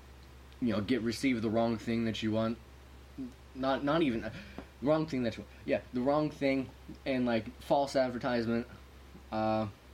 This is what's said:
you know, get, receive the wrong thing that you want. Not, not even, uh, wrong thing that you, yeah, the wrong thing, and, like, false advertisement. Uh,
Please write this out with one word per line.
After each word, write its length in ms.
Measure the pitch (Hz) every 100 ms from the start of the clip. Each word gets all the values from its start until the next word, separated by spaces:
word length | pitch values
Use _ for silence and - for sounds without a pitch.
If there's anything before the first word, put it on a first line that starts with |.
| - - - - - -
you 120 | 120
know, 80 | 104
get, 220 | 101 123
receive 400 | 113 110 135 113
the 80 | 110
wrong 260 | 113 117 110
thing 260 | 117 117 113
that 160 | 107
you 100 | 110
want. 240 | 107 113 117 - - - - - - 123 - -
Not, 300 | 131 131 139
not 180 | 143 160
even, 220 | 147 113
uh, 60 | 107 - - - - -
wrong 260 | 131 156 156
thing 160 | 131
that 120 | 117 104
you, 80 | - -
yeah, 160 | - 107 -
the 80 | 123
wrong 300 | 131 147 151
thing, 380 | 151 139 135 127 - - -
and, 220 | 139 127 123
like, 200 | 113 107 -
false 340 | - 147 139 135
advertisement. 720 | 127 120 135 120 113 117 120 - - - - - -
Uh, 360 | 110 110 110 107 - -